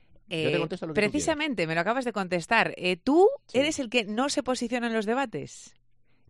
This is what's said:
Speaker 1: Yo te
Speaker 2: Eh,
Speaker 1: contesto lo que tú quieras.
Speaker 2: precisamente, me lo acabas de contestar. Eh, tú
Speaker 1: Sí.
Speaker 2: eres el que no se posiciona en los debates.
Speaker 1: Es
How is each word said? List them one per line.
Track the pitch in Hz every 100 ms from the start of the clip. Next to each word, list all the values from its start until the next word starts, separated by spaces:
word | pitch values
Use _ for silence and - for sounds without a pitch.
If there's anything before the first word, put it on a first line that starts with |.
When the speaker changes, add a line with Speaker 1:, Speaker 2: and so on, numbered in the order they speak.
| _ - _
Speaker 1:
Yo | 165
te | 143
Speaker 2:
Eh, | 170
Speaker 1:
contesto | 165 180 165
lo |
que | 156
tú |
quieras. | 208
Speaker 2:
precisamente, | 294 330 302 311 202 160
me |
lo | 165
acabas | 175 247
de | 240
contestar. | 208 180 175 - 226 180 -
Eh, | 180 180
tú | - 311 415 554 -
Speaker 1:
Sí. | 240
Speaker 2:
eres | 294 294
el | 240
que | 240
no | 202 214 277
se | 285
posiciona | 254 254 240 240 233
en |
los | 220
debates. | 208 247 262 151 135 - -
Speaker 1:
Es | _ _ _ _ _